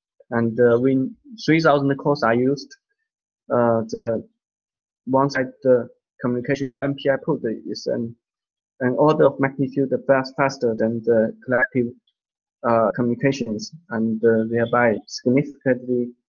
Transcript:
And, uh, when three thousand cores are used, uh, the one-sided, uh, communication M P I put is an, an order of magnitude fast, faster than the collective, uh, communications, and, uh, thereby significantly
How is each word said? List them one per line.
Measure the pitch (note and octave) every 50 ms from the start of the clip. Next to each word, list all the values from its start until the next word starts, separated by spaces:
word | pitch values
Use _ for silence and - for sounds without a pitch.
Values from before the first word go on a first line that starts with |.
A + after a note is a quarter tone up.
| _ _ _ _ _ _
And, | B2+ A#2 A#2 A#2 A2 B2
uh, | A#2+ A#2+ A#2 A#2+
when | B2+ C3+ C3+ C3+ C3 - - - _ - - - -
three | - D#3 E3
thousand | D#3+ D#3 C#3 D3 C#3 C#3 C#3
cores | C#3 - D3 C#3+ D3 -
are | A2+ A#2
used, | B2 B2+ C3 C#3 C3+ - - - - _ _ _ _ _ _ _ _ _ _ _ _ _ -
uh, | B2 A#2+ A#2+ A#2 A2+ A2+ A2
the | A2+ - - - A#2 A2+ A2 - - _ _ _ _ _ _ _ _ _ _ _ _ _ _ _
one-sided, | B2 C3 C3 C#3 C#3 C3+ C3 C3 B2+ - _ -
uh, | C3 B2+ A#2+ A#2 A#2 - _ _ _ _ _
communication | - B2 B2 B2 B2 C3+ C#3 C#3 C#3 B2+ - _ C#3+
M | C#3 C#3
P | C#3 - C#3
I | C3+ C3 -
put | - D3+ - -
is | A2+ G#2+ - - E2+ G#2 - -
an, | B2 B2 A#2+ A#2 A#2 A#2 - _ _ _ _ _ _ _ _ _ _ _ _
an | B2+ B2 B2+ -
order | D3 D3+ D#3 D#3 D3+
of | C#3 - -
magnitude | C3+ C3+ - - C#3 B2+ - C#3+ C#3 C3 C3 A#2 -
fast, | - C#3 C3+ C3 - -
faster | - C#3 C3+ C3+ - B2 A#2 A2
than | A2 A2+ A2+ A#2 A2+ A2
the | A#2 A#2 A2 A2 A2 - - -
collective, | C3 B2 A#2+ B2 - - C3 A#2+ A#2+ - - _ _ _ _ _ _ _ _ _ _ _ _ - A#2+
uh, | A#2 A2+ A2+ G2+ -
communications, | - B2 A#2 A#2+ - - C#3 C3+ - A#2 A2+ G#2+ A2 - - - - - _
and, | A#2 A2+ A2+ A2+ A2 A2 A#2+
uh, | A2+ A2+ A2 A2+ A2+
thereby | A#2 A#2 A#2 A2+ A#2 A#2+ A#2+ A#2+ G#2 - -
significantly | - - - - B2+ B2 C#3+ - - - - _ C3+ B2 B2 B2 B2+ B2 B2 A#2+ A#2+ - _ _